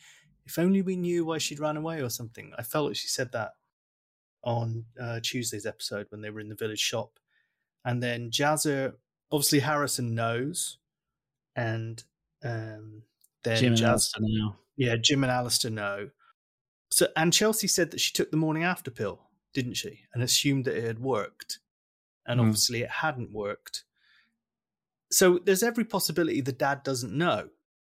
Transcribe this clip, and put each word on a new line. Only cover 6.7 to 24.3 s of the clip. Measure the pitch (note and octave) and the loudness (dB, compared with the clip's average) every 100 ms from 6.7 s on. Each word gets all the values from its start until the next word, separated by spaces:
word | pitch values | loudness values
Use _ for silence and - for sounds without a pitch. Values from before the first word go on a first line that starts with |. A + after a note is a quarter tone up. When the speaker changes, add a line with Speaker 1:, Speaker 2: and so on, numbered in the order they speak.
| G#2+ | -2
Speaker 1:
shop. | - A#2 - _ _ _ _ _ _ _ | -2 -2 -6 _ _ _ _ _ _ _
And | B2 A#2+ | -4 -2
then | B2 A#2 A#2+ | -2 -4 -4
Jazzer, | A2+ C#3+ D3+ D#3 C#3 C3+ - _ _ - | 0 2 2 2 0 -2 -6 _ _ -2
obviously | D3+ C#3 D3 | 0 4 2
Harrison | C3+ D3 C#3 - A#2+ | 2 0 0 -2 -2
knows, | A2+ A#2 A#2 C#3 F3 - - _ _ _ _ _ _ _ - | -2 0 0 -4 -4 -8 -10 _ _ _ _ _ _ _ -6
and, | A2+ A2+ A2+ A2+ - _ _ _ | -4 -4 -6 -10 -16 _ _ _
um, | A#2 A2+ A2 G#2+ A2 G#2+ - _ _ _ | -8 -8 -8 -12 -18 -20 -20 _ _ _
then | B2 A2+ | -2 2
Speaker 2:
Jim | B2 | 4
and | A2+ | 6
Speaker 1:
Jazz- | |
Speaker 2:
Alistair | A#2 A#2+ - - | 6 4 2 0
know. | G#2+ A2 G#2+ G2+ _ - | 0 2 0 -4 _ -2
Speaker 1:
Yeah, | B2 A#2 | 0 2
Jim | A2+ C#3 | 4 4
and | C3+ | 2
Alistair | B2 B2 - B2 | 2 0 0 0
know. | A2 G2+ G2+ G2+ _ _ _ _ _ _ _ - | -4 -4 -6 -8 _ _ _ _ _ _ _ -2
So, | - F3 - | 2 2 4
and | E3 | 4
Chelsea | - G#3+ A3 - | 6 4 2 2
said | - D#3+ | 2 2
that | - | 2
she | - | -2
took | - D#3+ | 0 0
the | D#3 | 2
morning | D#3 D#3 | 2 0
after | F3 F3 - | 0 -2 -6
pill, | A#2 G#2 F2+ _ _ _ | -6 -6 -6 _ _ _
didn't | - B2 | -4 -2
she? | - - - _ | -4 -8 -10 _
And | A#2 | -2
assumed | B2 - C#3+ C#3 B2 | 2 4 4 2 0
that | D#2+ | -2
it | |
had | A#2 A2+ | -2 -4
worked. | C3 A2+ G2 - - - _ _ _ _ _ _ - | -2 -2 -2 -10 -14 -14 _ _ _ _ _ _ -2
And | A#2+ | 2
Speaker 2:
Hmm. | |
Speaker 1:
obviously | A2+ G#2+ - A#2 | 4 4 2 0
it | A#2+ | -4
hadn't | - D#3 C3+ A2 | -2 -2 -2 -8
worked. | G#2+ G#2 G#2 - - - _ _ _ _ | -6 -6 -6 -10 -14 -16 _ _ _ _